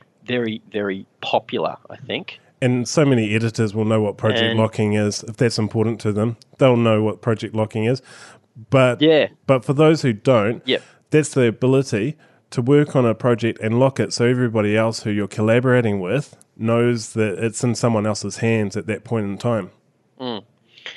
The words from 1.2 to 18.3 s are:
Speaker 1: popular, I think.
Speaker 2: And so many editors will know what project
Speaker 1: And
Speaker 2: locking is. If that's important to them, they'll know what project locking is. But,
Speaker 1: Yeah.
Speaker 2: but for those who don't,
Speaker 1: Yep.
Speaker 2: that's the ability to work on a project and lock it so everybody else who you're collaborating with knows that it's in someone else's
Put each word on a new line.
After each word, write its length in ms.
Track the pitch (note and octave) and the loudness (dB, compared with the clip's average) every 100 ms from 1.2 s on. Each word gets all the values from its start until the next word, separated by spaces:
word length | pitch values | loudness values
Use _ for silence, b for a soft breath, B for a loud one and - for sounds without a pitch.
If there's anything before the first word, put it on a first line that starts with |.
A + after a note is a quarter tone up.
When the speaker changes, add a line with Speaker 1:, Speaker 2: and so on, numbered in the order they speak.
Speaker 1:
popular, 560 | - A#2+ - F2+ E2 - - | -4 -4 -4 -6 -6 -6 -16
I 60 | - | -18
think. 440 | - A2 F#3+ - b - | -10 -10 -10 -20 b -6
Speaker 2:
And 240 | B2+ B2 A#2+ | -2 -2 -2
so 200 | - C#3+ | 0 2
many 280 | B2+ G#2+ G#2+ | 2 2 0
editors 380 | A2+ A2 A2 | -2 -2 -4
will 120 | G#2 G#2+ | -2 0
know 160 | A2 | 0
what 160 | G#2+ G2 | 0 0
project 260 | A2+ A2 | 0 0
Speaker 1:
And 160 | A#2 A2+ | 0 2
Speaker 2:
locking 340 | A2 - G#2+ | 0 0 0
is. 300 | G#2+ G#2 G2+ | 0 0 -4
If 140 | - G#2+ | -8 -2
that's 220 | B2 - | -2 0
important 420 | G#2+ A2+ A2 A2+ | -2 0 -2 -2
to 100 | A2 | -4
them, 240 | G#2 A2+ A#2 _ - | -2 -2 -4 _ 2
they'll 180 | C3+ A#2+ | 4 4
know 280 | A#2 G#2+ | 4 2
what 180 | G#2+ G#2 | 0 -4
project 340 | - A2 A2 A2 | -4 -4 -4 -4
locking 300 | G#2+ A2+ A2 | -4 -2 -2
is. 160 | C3 - B B B _ - A2 | -2 -6 B B B _ -20 0
But, 320 | C#3 B2+ A#2+ | 2 4 4
Speaker 1:
Yeah. 260 | D3+ D#3 G2 _ - | 4 4 2 _ 0
Speaker 2:
but 160 | C3 | 0
for 100 | A#2 | 0
those 280 | C#3 D#3 D#3+ | 4 4 4
who 100 | C#3+ | 0
don't, 500 | G#2 - B2 G#2 A#2+ - | -2 2 2 2 -2 -4
Speaker 1:
Yep. 140 | B2+ B B _ | -4 B B _
Speaker 2:
that's 180 | D3+ D3 | 0 0
the 160 | - A#2+ | 0 0
ability 720 | G#2 B2+ C3+ C3+ A2 A2+ D#3 b b _ | 2 0 2 0 -2 -4 -8 b b _
to 120 | - | -4
work 360 | A#2+ C#3+ D3 C#3 | 2 4 4 2
on 80 | B2 | 0
a 100 | G#2+ | 0
project 440 | B2+ A#2+ A#2 - | 0 0 -2 -4
and 180 | A2 A#2 | -2 2
lock 180 | C3 - | 2 0
it 140 | G#2+ | -4
so 140 | - A#2+ | 0 0
everybody 500 | B2+ B2 A2 G#2 G#2+ | 2 0 0 0 2
else 280 | A2+ A2+ | 0 -2
who 60 | A#2 | -4
you're 180 | G#2 G2+ | -2 -4
collaborating 760 | - G#2+ A#2 C3 B2+ A2+ G2+ | -2 2 2 4 2 2 -2
with 340 | F2+ B2 D3 - _ - | -2 -4 -4 -14 _ -6
knows 560 | A2+ A#2 A#2+ A#2+ A2 | 0 2 2 0 -4
that 300 | A2+ G#2+ F2 | -2 -2 -2
it's 200 | A2+ G#2+ | -4 -2
in 100 | B2+ | -2
someone 320 | A2 B2 A2+ G#2+ | 0 0 0 0
else's 320 | G#2 G2+ | -4 -6